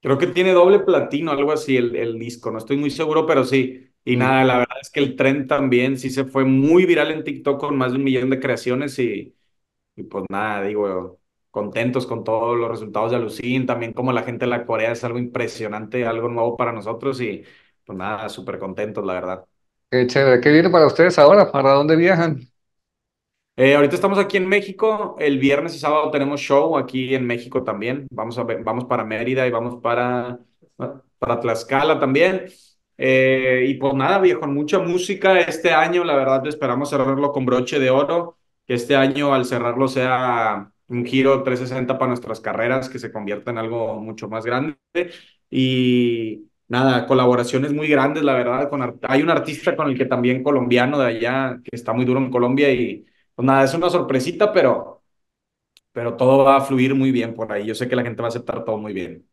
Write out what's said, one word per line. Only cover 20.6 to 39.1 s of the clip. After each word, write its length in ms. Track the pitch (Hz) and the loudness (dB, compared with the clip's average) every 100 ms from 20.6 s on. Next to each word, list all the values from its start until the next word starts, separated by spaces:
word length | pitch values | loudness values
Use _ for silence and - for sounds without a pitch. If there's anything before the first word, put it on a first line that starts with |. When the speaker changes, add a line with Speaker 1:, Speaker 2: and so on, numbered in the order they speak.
| 175 | 6
Speaker 2:
para 160 | 170 151 | 6 6
ustedes 320 | 151 175 175 | 6 4 8
ahora? 320 | 147 202 190 | 8 8 6
¿Para 220 | 143 135 | 4 4
dónde 240 | 139 147 160 | 4 4 4
viajan? 440 | 170 180 165 131 120 _ _ _ _ _ _ _ _ _ _ - | 4 4 2 -2 -10 _ _ _ _ _ _ _ _ _ _ 2
Speaker 1:
Eh, 160 | 131 | 6
ahorita 200 | 143 143 | 6 4
estamos 240 | 180 196 196 | 2 0 0
aquí 180 | 196 196 | 0 0
en 100 | 185 | 0
México, 680 | 202 196 190 220 214 190 - | 0 -2 -2 -2 -2 -6 -4
el 200 | 151 139 | -2 0
viernes 360 | 135 143 165 | 2 0 -2
y 40 | 151 | -4
sábado 320 | 147 151 151 | -2 0 0
tenemos 300 | 143 139 143 | -2 -4 -4
show 340 | - 143 160 151 | 2 2 2 -2
aquí 380 | 127 127 127 | -4 -6 -2
en 120 | 131 123 | -2 -2
México 380 | 117 - 127 | -6 -6 -6
también, 420 | 123 101 113 139 135 | -4 -6 -6 -8 -10
vamos 260 | 110 113 120 | -10 -8 -6
a 60 | |
ver, 180 | 120 113 | -6 -6
vamos 220 | 110 117 | -4 -6
para 180 | 123 117 | -4 -4
Mérida 440 | 110 110 120 131 127 | -4 -6 -4 -2 0
y 40 | |
vamos 300 | 117 120 123 | -2 -6 -6
para, 560 | 117 117 123 123 123 123 _ _ _ _ 123 - _ _ | -4 -2 -2 -2 -6 -10 _ _ _ _ -12 -12 _ _
para 220 | 117 117 | -4 -2
Tlaxcala 580 | 117 113 - 135 156 147 | -2 -4 -2 0 2 0
también. 460 | 131 135 175 190 - - _ _ _ _ | 2 2 2 0 -8 -20 _ _ _ _
Eh, 680 | 131 131 131 131 131 127 127 | 0 2 2 2 2 0 0
y 60 | |
pues 200 | 127 139 | 0 -2
nada, 240 | 135 139 196 | 0 2 4
viejo, 280 | 185 - 151 | 4 2 -2
mucha 320 | 139 147 196 | -4 0 0
música 600 | 170 180 180 196 190 185 | 0 -4 -4 0 4 4
este 320 | 170 160 175 | 2 0 2
año, 320 | 156 170 175 | 4 4 0
la 120 | 170 143 | 2 0
verdad 300 | 135 135 151 | 2 0 -2
esperamos 440 | 143 135 123 143 | -4 -2 -2 -2
cerrarlo 420 | 147 131 135 143 | -2 0 0 0
con 140 | 139 127 | 0 0
broche 320 | 127 127 151 | 0 0 0
de 100 | 131 | 2
oro, 500 | 131 147 170 170 _ _ _ _ | 2 2 -2 -4 _ _ _ _
que 80 | |
este 200 | 123 123 | -4 2
año 380 | 139 135 | 2 4